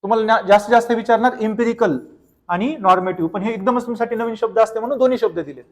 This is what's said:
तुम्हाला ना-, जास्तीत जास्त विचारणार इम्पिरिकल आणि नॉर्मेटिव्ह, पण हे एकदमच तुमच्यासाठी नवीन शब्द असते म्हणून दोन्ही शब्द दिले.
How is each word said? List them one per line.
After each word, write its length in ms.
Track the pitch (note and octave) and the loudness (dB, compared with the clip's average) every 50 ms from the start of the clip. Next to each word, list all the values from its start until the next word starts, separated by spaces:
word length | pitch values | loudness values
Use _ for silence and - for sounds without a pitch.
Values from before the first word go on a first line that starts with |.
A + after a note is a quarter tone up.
तुम्हाला 220 | - G3 A3+ A3+ A3 | 0 0 0 0 2
ना-, 240 | G#3+ A3+ G#3+ F#3 F#3 | 2 2 2 4 4
जास्तीत 220 | G3+ G#3 G#3 G#3+ | 4 4 6 4
जास्त 200 | A#3+ A#3 A#3 - | 4 4 4 2
विचारणार 420 | A#3 A#3 A3 - A#3 A3 A#3 B3+ B3 - | -2 -2 2 2 2 4 4 0 0 0
इम्पिरिकल 580 | G#3+ A3 A3 G#3+ A#3+ A#3 A#3 A#3 A3+ F#3+ C#3+ B2+ - - - _ _ _ _ _ _ - | -4 -4 -2 0 -2 -2 0 0 0 0 0 -2 -6 -12 -20 _ _ _ _ _ _ -6
आणि 280 | F3 F3+ G#3+ C#4 D#4+ | -4 -2 -2 -4 -4
नॉर्मेटिव्ह, 540 | C#4+ G3 F#3+ F#3 F#3 F3+ F#3 F3 - E3 E3 | 0 2 4 4 4 2 -4 -4 -4 -4 -4
पण 120 | - G3+ | -4 -4
हे 100 | F#3 A3 | -4 -4
एकदमच 340 | A3+ G3+ F#3+ B3 B3 B3 A#3+ | -4 -2 -2 0 0 0 -2
तुमच्यासाठी 300 | A#3 A#3+ G#3+ A#3 A3+ A#3 | -4 -4 -4 -4 -4 -4
नवीन 180 | A3 A#3 A#3 A3+ | -4 -4 -6 -4
शब्द 240 | G#3+ A#3+ A3 F#3+ A3+ | -4 -4 -2 2 2
असते 220 | A3 A3 A3 A3 | 0 2 0 -8
म्हणून 180 | A3+ B3+ C#4+ A#3+ | -6 -4 -2 0
दोन्ही 200 | C4 B3+ B3+ A#3 | 2 0 2 0
शब्द 200 | A3+ - E3 E3+ | -2 -2 -4 -6
दिले. 240 | D#3 C#3 C#3 B2+ A#2+ _ | -10 -10 -14 -18 -20 _